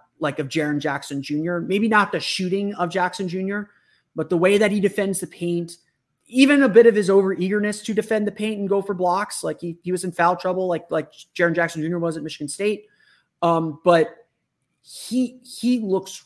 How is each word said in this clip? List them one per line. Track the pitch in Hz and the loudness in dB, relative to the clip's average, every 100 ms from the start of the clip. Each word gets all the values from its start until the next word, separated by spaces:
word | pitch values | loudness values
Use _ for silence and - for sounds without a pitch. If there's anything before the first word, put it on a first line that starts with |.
| _ - | _ -6
like, | 151 143 | -4 -4
of | 139 | -4
Jaren | 160 147 147 | -2 -2 -2
Jackson | 147 139 - 139 | -2 -4 -6 -8
Junior. | 139 147 165 175 | -6 -4 -4 -4
Maybe | 165 196 220 | -2 0 2
not | 214 196 | 2 2
the | 165 | -2
shooting | - - 185 196 202 | -4 -4 -2 -2 -4
of | 196 175 | -4 -4
Jackson | 185 180 - 185 | -2 -2 -2 -6
Junior, | 185 190 202 202 _ _ _ _ - | -4 -4 -6 -8 _ _ _ _ -8
but | 156 | -2
the | 170 | 2
way | 185 202 | 4 4
that | 214 | 2
he | 208 | 2
defends | 190 202 196 190 | 0 0 -2 -4
the | 185 | -8
paint, | - 175 175 170 - _ _ _ _ _ | -6 -4 -4 -4 -12 _ _ _ _ _
even | 247 277 285 | 4 6 6
a | 262 | 6
bit | 214 233 | 8 8
of | |
his | 208 185 | 6 4
overeagerness | 196 196 170 185 208 208 208 | 4 4 0 0 0 -2 -4
to | - | -4
defend | 214 214 214 208 | -4 0 0 -2
the | |
paint | 208 214 208 | -4 -6 -4
and | 196 | -2
go | 202 | -2
for | 196 | -2
blocks. | 180 180 180 208 - | -2 0 0 -2 -6
Like, | 160 151 | -6 -6
he, | 175 165 | -8 -8
he | 175 | -6
was | 180 | -4
in | 185 | -4
foul | 175 170 180 | 0 2 2
trouble, | 185 185 185 | -2 -2 -2
like, | 160 - | -4 -4
like | 160 151 - - | -4 -4 -12 -10
Jaren | - 170 | 0 0
Jackson | 170 165 160 | 2 -2 -2
Junior | 160 175 | -4 -2
was | 170 160 | -4 -4
at | |
Michigan | 151 - 294 | -10 -10 -10
State. | - 208 208 - _ _ _ _ _ | -4 -4 -4 -8 _ _ _ _ _
Um, | 170 165 165 147 | 0 0 -2 0
but | 180 170 156 - _ _ _ _ _ _ | 4 4 4 -6 _ _ _ _ _ _
he, | - - - 254 240 - | -20 -16 -6 -2 -4 -6
he | - - 240 247 | -20 -4 0 0
looks | 202 185 185 - | 0 -2 -4 -14